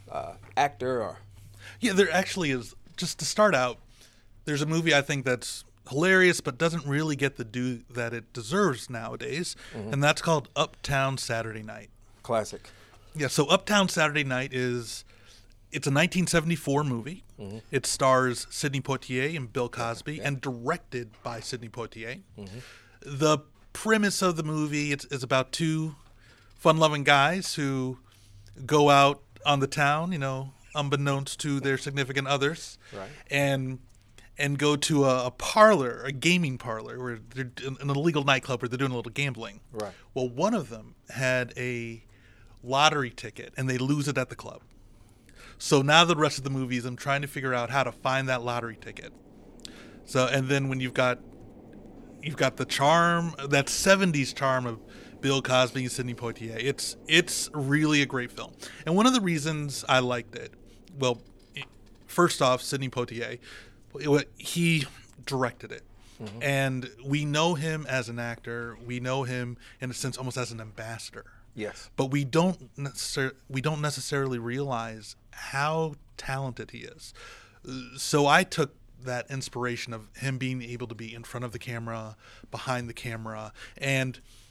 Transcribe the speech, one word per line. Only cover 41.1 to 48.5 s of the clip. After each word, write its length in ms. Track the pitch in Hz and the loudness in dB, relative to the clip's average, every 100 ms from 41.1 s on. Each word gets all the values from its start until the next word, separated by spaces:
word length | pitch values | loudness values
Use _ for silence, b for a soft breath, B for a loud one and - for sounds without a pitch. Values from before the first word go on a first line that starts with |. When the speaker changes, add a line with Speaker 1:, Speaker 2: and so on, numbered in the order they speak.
Speaker 2:
had 420 | 120 131 127 120 - | -2 0 0 -2 -6
a 460 | 123 120 117 113 - b b b b b | -6 -6 -8 -12 -18 b b b b b
lottery 460 | 123 135 151 151 123 | -2 4 6 4 -2
ticket, 440 | - 110 - - - | -6 -14 -14 -12 -4
and 140 | 131 | -2
they 80 | 127 | 0
lose 300 | 131 147 143 | 0 0 0
it 100 | 139 | -2
at 100 | 127 | -4
the 60 | - | -8
club. 260 | - - - - - - - - - B B B | -16 -18 -20 -20 -20 -20 -20 -20 -20 B B B
So 220 | - 143 | 4 4
now 220 | 139 160 | 8 8
the 100 | 170 160 | 8 6
rest 220 | 151 - | 2 0
of 60 | |
the 60 | 135 | -4
movie 260 | 135 127 123 | -4 -2 -2
is 80 | |
them 100 | 123 120 | -4 -6
trying 260 | 143 139 | -2 -2
to 60 | 143 | -4
figure 240 | 147 131 | -6 -2
out 160 | 123 117 | -2 0
how 120 | 135 | 0
to 80 | 120 | 0
find 360 | - 135 131 135 | -2 -2 0 0
that 140 | 127 | -2
lottery 340 | 120 | -2